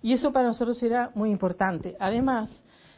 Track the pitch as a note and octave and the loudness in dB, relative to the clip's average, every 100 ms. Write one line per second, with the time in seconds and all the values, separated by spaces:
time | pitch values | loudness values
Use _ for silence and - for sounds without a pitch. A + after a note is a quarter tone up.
0 | A3+ B3 D4 C4+ B3 A3+ A#3 A#3+ A#3 A#3+ | 2 2 2 2 2 0 -2 0 0 0
1 | A#3+ G#3 G#3+ G#3 F#3 F3+ F#3+ E3+ F3+ F3 | -2 -2 0 0 0 0 -2 -2 -8 -4
2 | F#3+ A3+ C4 B3 A3 - _ - - | -2 0 0 0 -4 -10 _ -20 -20